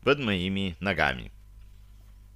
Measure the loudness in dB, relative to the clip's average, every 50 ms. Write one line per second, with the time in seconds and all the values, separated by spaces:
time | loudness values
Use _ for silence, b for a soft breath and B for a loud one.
0 | 2 2 2 2 2 -2 0 0 0 -2 -2 -2 -2 -4 -4 -4 -4 -2 0 2
1 | 2 2 0 -2 -10 -14 -18 -20 -20 -20 -20 -20 -20 -20 -20 -20 -20 -20 -20 -20
2 | -20 -20 -20 -20 -20 -8 4